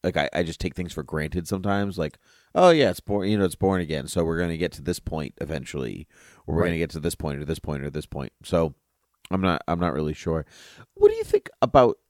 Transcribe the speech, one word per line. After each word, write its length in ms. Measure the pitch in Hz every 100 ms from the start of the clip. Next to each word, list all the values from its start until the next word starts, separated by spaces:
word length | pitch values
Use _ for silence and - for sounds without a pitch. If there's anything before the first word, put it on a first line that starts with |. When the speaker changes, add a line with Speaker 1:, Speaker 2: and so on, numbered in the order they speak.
Speaker 1:
like, 120 | 90 87
I, 140 | 73
I 120 | -
just 180 | 85 82
take 140 | 90 76
things 180 | 87
for 100 | -
granted 440 | 73 80 76 90 82
sometimes. 500 | 98 98 98 101 87
Like, 220 | 78 - _ _ _
"Oh, 160 | 165 180
yeah, 200 | 160 117
it's 100 | 90
Born, 280 | - 101 95
you 100 | 104
know, 80 | 92
it's 100 | -
Born 260 | 95 92
Again, 260 | 82 76 69
so 160 | 87
we're 160 | 82 82
gonna 160 | 87 82
get 160 | 85
to 80 | -
this 180 | 71 87
point 340 | - 80 71 -
eventually, 680 | 73 78 65 73 62 50 - _ - _ -
or 80 | 82
we're 60 |
Speaker 2:
Right. 60 | 87
Speaker 1:
gonna 80 | 82
get 140 | 82
to 80 | 80
this 160 | 80 -
point 240 | 76 71
or 60 | 73
this 140 | 78
point 240 | - 73
or 60 | 69
this 160 | 73 -
point." 260 | 71 67 _
So 320 | - 87 82 69 _ _ _ _ -
I'm 120 | 95
not, 200 | 92 82 -
I'm 120 | 87
not 140 | 87
really 200 | 69 78
sure. 320 | 78 82 80 76 - - - -
What 160 | - 415
do 60 | 453
you 80 |
think 260 | 427 415 - -
about 360 | - 143 120 -